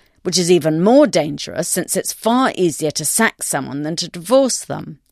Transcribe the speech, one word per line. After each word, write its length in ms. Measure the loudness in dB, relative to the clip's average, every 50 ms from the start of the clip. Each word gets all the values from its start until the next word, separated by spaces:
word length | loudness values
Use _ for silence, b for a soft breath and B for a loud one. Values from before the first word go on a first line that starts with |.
| _ _ _ _ -8
which 160 | -4 -2 0
is 120 | 2 4
even 320 | 4 4 4 2 0 2 4
more 240 | 6 8 8 6
dangerous 640 | 6 4 0 -2 -2 -6 -8 -10 -10 -8 -8 -6 -4
since 280 | -4 -4 -4 -4 -4
it's 160 | -4 -4 -6 -10
far 400 | -4 -2 0 0 2 2 0 0
easier 380 | 0 0 0 0 -2 -4 -4 -4
to 120 | -4 -4
sack 380 | -2 0 2 0 0 0 -4 -8
someone 400 | -4 -4 -4 -4 -6 -8 -6 -6
than 140 | -6 -6
to 120 | -6 -8 -8
divorce 560 | -8 -14 -4 2 4 4 4 2 0 -4 -6
them. 360 | -8 -10 -10 -10 -12 -16 -18 _ _